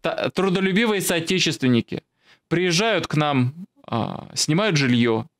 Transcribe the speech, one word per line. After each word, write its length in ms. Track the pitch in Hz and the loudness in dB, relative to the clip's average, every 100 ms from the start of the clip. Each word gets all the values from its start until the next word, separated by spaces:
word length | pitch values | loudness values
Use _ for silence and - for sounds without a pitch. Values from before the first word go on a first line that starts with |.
та-, 280 | 165 - 131 | -4 -4 -4
трудолюбивые 720 | - 190 190 190 190 233 202 | 0 0 2 2 2 2 0
соотечественники 1000 | 185 170 165 185 165 - 127 120 - - _ _ _ _ _ | 0 -2 0 0 0 0 2 2 0 -10 _ _ _ _ _
приезжают 600 | 165 180 170 226 190 - | -2 0 0 0 0 -2
к 80 | 147 | -2
нам, 400 | 151 139 123 160 190 _ - | 0 2 0 -4 -20 _ -6
а, 420 | 113 - - - - | -4 -4 -8 -10 -6
снимают 420 | - 160 214 156 | 0 0 2 2
жилье. 480 | 135 120 117 110 - | 2 2 2 0 -4